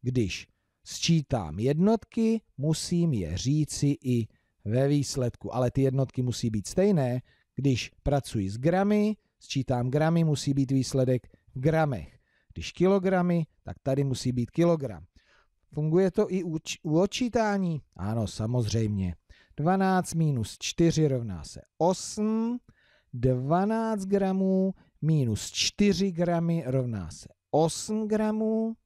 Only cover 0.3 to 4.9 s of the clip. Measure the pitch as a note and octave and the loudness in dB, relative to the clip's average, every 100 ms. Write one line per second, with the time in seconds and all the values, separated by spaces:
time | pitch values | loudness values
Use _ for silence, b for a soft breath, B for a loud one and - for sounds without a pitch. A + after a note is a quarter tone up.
0.3 | - - _ _ _ - - - E3 C#3+ | -2 -12 _ _ _ -16 -8 2 2 2
1.3 | B2 E2 D#2 A#2+ D3 F#3+ A3+ - - A3+ | -4 -4 -2 0 2 4 2 -2 -2 0
2.3 | A3+ _ - C#3 D#3+ - F3 E3+ B2 E2 | 0 _ -6 -2 -2 0 0 2 0 -2
3.3 | F2 B2 D3+ D3+ - C#3+ C#3+ B2+ A#2+ A2+ | -4 0 0 0 0 0 0 0 -2 -2
4.3 | _ _ _ - A2+ C#3 | _ _ _ -4 0 2